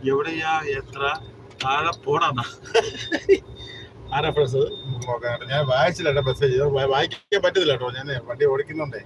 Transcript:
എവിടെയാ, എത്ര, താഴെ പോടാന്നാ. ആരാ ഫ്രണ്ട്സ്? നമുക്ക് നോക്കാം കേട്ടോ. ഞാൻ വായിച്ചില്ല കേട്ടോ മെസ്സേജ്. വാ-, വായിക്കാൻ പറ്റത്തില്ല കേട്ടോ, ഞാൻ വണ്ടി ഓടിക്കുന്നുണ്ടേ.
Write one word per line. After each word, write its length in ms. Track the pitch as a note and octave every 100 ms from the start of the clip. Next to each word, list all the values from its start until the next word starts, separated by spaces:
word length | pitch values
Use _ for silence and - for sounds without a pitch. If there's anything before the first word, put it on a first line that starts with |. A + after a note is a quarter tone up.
| C3
എവിടെയാ, 420 | C#3 D3+ D#3+ D#3+ D#3+ D3+ C3+
എത്ര, 240 | C3 C3+ C#3 D#3 - - - -
താഴെ 280 | C3 C#3 D#3+ - -
പോടാന്നാ. 400 | D3+ E3 C3 A#2 - - A3+ A3 - - E4 - G4 - - - - - - - C3+
ആരാ 160 | D#3 D3
ഫ്രണ്ട്സ്? 260 | C#3 C3+ D3 - C3+
നമുക്ക് 220 | B2 B2
നോക്കാം 220 | A#2+ A#2+
കേട്ടോ. 140 | A#2+ B2
ഞാൻ 100 | C#3 C#3+
വായിച്ചില്ല 360 | B2+ E3 E3+ E3
കേട്ടോ 140 | C#3 C3
മെസ്സേജ്. 280 | C3 C#3+ B2+ C#3+ C#3
വാ-, 120 | C3+ C3+
വായിക്കാൻ 460 | E3 - _ G4+ F3+
പറ്റത്തില്ല 260 | F#3+ E3
കേട്ടോ, 200 | B2 B2 B2+
ഞാൻ 80 | C#3 C3+ -
വണ്ടി 160 | B2 C#3+
ഓടിക്കുന്നുണ്ടേ. 500 | C3+ C#3+ D#3 D3 A2+